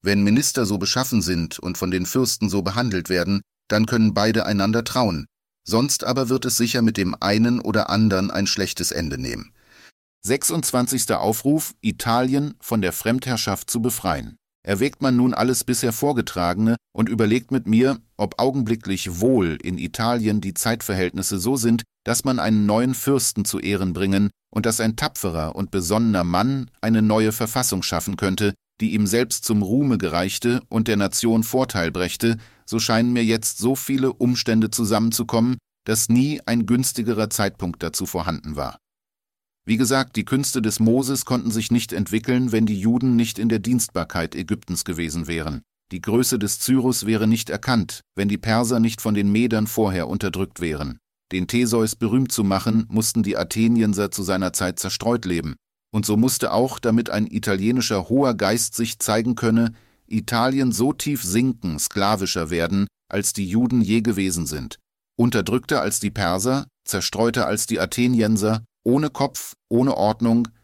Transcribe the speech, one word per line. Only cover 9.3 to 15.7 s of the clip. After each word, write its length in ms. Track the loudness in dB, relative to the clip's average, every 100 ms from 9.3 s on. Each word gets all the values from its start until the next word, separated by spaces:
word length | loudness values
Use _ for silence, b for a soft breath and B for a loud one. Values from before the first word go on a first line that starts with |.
| -8 -12 b b b b _ _ _
Sechsundzwanzigster 960 | -2 0 0 -2 0 0 0 0 0 0
Aufruf, 540 | 2 0 2 0 -2 -4
Italien 720 | -4 -2 0 2 2 0 -2 -8
von 200 | -4 0
der 100 | 0
Fremdherrschaft 760 | 0 -2 -2 -2 -4 -2 -4 -4
zu 100 | -2
befreien. 560 | -2 -2 -4 -4 -6 -16 _ _
Erwägt 380 | -4 0 0 0
man 160 | 2 4
nun 160 | 4
alles 320 | 2 0 0
bisher 280 | -2